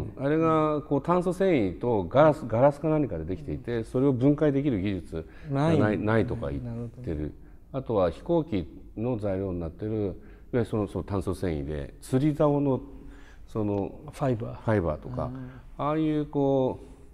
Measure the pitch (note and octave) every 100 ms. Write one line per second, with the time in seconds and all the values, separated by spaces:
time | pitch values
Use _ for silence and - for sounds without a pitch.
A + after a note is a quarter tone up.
0 | D2+ - C3+ D#3 E3 D#3+ D#3 D3+ - C#3+
1 | D#3+ F3+ F3 F3 G3 D#3 F#2+ E2 B2 G#2+
2 | E2+ B2+ D#3 D3 B2 A2+ C#3 C#3+ D#3+ D#3
3 | C3+ E2+ D#2+ F#2 - D2+ B2 A#2 A2 C3
4 | C#3 B2+ C3+ D3 D3+ C#3 D3 A2 G2 F#2+
5 | D#2+ E2 D#2 - D#3 C#3 D#3 E3 G#2 G2
6 | G#2 A2+ G2+ A#2 C#2+ C#2+ B2 A#2 A#2 -
7 | A#2+ D2+ D2+ - - - - C#3 C3 A2
8 | F2 E2 - E3+ D3 G2+ D#2 - - -
9 | A#2 B2 G#2 F#2+ G2 F2+ E2 E2 G#2+ A2
10 | G2+ E2 - - - B2 A2 A2+ G2 G2
11 | E2 G2+ F2+ F2 F#2 D#2 C#2 D2+ C#2 -
12 | - C3 D3+ C#3+ D3+ C#3+ C#3+ B2+ - -
13 | - - - - - A2 G#2 G2+ F#2+ -
14 | - - C#3 A#2 A#2+ B2 - G#2+ E2 D2+
15 | C#2+ B2 D#2+ C3 B2+ - - - C#3 D#3
16 | D#3 D3+ D3 C#3+ C#3 C3+ B2+ F#2 - -
17 | -